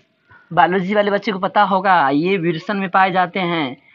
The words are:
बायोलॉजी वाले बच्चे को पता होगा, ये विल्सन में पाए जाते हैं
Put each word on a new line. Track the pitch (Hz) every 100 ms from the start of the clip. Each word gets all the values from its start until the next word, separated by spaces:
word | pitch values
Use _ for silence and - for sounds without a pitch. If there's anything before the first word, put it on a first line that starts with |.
| _ _ _ - -
बायोलॉजी | 165 170 190 180
वाले | 214 202
बच्चे | 202 202
को | 190
पता | 185 220
होगा, | 202 196 196 180 139
ये | 143 175 196
विल्सन | 165 160 - 202
में | 196
पाए | 196 190
जाते | 180 180 196
हैं | 175 170 139 135 _